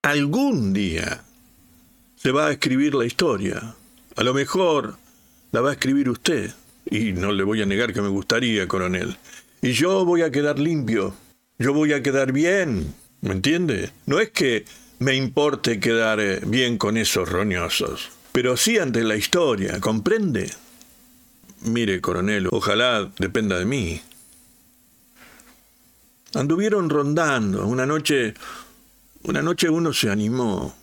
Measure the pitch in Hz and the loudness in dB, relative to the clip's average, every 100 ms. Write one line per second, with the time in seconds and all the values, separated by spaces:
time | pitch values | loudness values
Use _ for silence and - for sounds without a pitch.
0 | 143 147 143 202 277 190 101 98 98 80 | 2 2 0 0 0 0 0 0 0 -2
1 | - - - _ - _ - - _ _ | -4 -8 -12 _ -20 _ -20 -20 _ _
2 | _ _ 131 135 151 139 - 127 147 139 | _ _ 0 2 2 0 0 2 2 2
3 | 120 - 170 104 95 - 113 - - _ | 0 0 0 0 -2 -6 -10 -18 -20 _
4 | _ - 117 135 143 185 180 147 110 - | _ -2 0 2 0 0 2 0 -2 -14
5 | _ _ _ _ _ 117 131 135 131 139 | _ _ _ _ _ 0 0 0 0 2
6 | 127 120 - 147 95 - - _ - 104 | 0 0 0 0 -4 -10 -20 _ -6 -2
7 | 110 90 98 98 98 110 98 98 120 113 | -2 -2 -2 0 0 0 0 0 0 -2
8 | 101 98 95 117 123 107 90 95 90 92 | -2 -2 0 0 0 0 0 -2 -2 -2
9 | 87 - - - _ _ 127 117 170 190 | -4 -10 -18 -20 _ _ -2 0 2 2
10 | 180 175 165 135 147 135 151 160 113 110 | 2 2 2 2 0 0 0 0 0 0
11 | 98 98 - _ _ - 123 147 151 147 | -2 -6 -20 _ _ -4 0 2 2 2
12 | 139 135 131 135 170 196 170 101 76 - | 2 0 2 2 2 2 0 -2 -4 -10
13 | - _ - 95 92 170 170 104 92 - | -20 _ -4 -2 0 0 0 -2 -6 -8
14 | - 151 214 - 139 110 - - - - | -2 0 0 0 0 0 -4 -20 -20 -4
15 | 131 131 131 - 147 139 123 110 113 113 | -2 0 0 0 0 0 -2 0 2 2
16 | 110 107 101 92 101 120 123 113 104 113 | 2 2 0 -2 0 0 2 0 0 0
17 | 104 - 87 90 104 90 85 - - - | 0 0 0 -2 0 -2 -2 -2 -4 -6
18 | - - - 127 123 123 - 226 151 117 | -12 -18 -4 -2 0 2 2 2 2 0
19 | 113 107 - 175 156 107 95 98 104 110 | 2 0 2 2 2 2 -2 -2 -2 0
20 | 104 220 196 113 - - - - - - | 0 0 0 -2 -4 -10 -20 -20 -20 -20
21 | - _ _ _ - - 117 117 107 95 | -20 _ _ _ -20 -8 -2 0 0 0
22 | - 90 95 104 92 95 92 107 123 113 | -2 0 0 0 0 0 0 2 2 0
23 | 95 - 95 113 107 90 98 139 90 78 | -4 -4 -2 0 0 0 0 -2 -4 -6
24 | - - - - _ _ _ _ _ _ | -12 -20 -20 -20 _ _ _ _ _ _
25 | _ _ - - - - _ _ _ _ | _ _ -20 -20 -20 -20 _ _ _ _
26 | _ _ - 151 139 165 214 202 170 147 | _ _ -8 -4 0 2 2 2 2 0
27 | 143 156 156 131 104 101 98 127 131 156 | 2 2 2 2 0 0 0 0 0 0
28 | 147 143 113 - - - - _ _ _ | 0 0 0 -4 -16 -16 -20 _ _ _
29 | _ - - 143 156 175 170 160 165 131 | _ -10 -4 -2 0 0 2 2 0 0
30 | 110 101 107 127 117 92 67 - | 0 0 0 0 0 -2 -4 -10